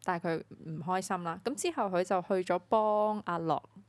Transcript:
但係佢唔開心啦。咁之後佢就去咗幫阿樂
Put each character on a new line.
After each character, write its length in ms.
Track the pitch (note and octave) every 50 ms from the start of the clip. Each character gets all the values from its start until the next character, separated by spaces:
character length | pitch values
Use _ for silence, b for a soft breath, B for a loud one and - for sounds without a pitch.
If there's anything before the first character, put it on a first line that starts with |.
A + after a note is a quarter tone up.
| -
但 140 | F#3+ F3
係 100 | E3+ - E3+
佢 140 | E3 D#3+ - - - - - D#3+
唔 100 | D#3 D#3+
開 220 | D#3 F3+ F#3 F#3+
心 220 | F#3 - G3 F3 F3
啦。 160 | E3 E3+ F#3 -
咁 120 | A#3 D4
之 160 | - - F4
後 120 | E4 C4 G#3+
佢 140 | F#3+ F#3 F3 F#3
就 180 | - G3 F3+
去 320 | F3 - G3 F#3 F#3 - F3
咗 60 | F3+ - -
幫 520 | A#3 A3 G#3+ G#3+ G#3 G#3 G#3+ G#3+ G#3+ G#3 -
阿 120 | - F3 E3
樂 220 | E3 D#3+ C#3+ - - - _ G3 -